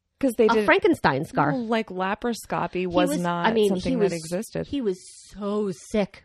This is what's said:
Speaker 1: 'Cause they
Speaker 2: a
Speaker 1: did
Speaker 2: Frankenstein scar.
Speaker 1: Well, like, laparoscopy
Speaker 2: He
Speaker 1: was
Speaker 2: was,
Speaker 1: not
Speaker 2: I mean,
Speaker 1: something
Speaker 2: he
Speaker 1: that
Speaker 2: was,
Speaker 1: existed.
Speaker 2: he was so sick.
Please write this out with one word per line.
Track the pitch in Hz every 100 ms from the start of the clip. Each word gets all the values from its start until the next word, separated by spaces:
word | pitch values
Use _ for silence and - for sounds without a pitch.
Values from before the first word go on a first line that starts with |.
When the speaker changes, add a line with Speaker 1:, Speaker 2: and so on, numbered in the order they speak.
| _ -
Speaker 1:
'Cause | 269 226
they | 220
Speaker 2:
a |
Speaker 1:
did | 220 202
Speaker 2:
Frankenstein | 370 381 294 165 135 160
scar. | - 147
Speaker 1:
Well, | 269 220
like, | 226 220
laparoscopy | 185 185 214 240 226 - 165 170 175
Speaker 2:
He | 185
Speaker 1:
was | 175 180
Speaker 2:
was, | 180
Speaker 1:
not | 175 175 190
Speaker 2:
I |
mean, | 226 208
Speaker 1:
something | 185 180
Speaker 2:
he | 247
Speaker 1:
that |
Speaker 2:
was, | 196
Speaker 1:
existed. | 170 160 175 226 165 165
Speaker 2:
he | 285
was | 220 185 - - -
so | 185 202 208 202 175 -
sick. | 214 190 -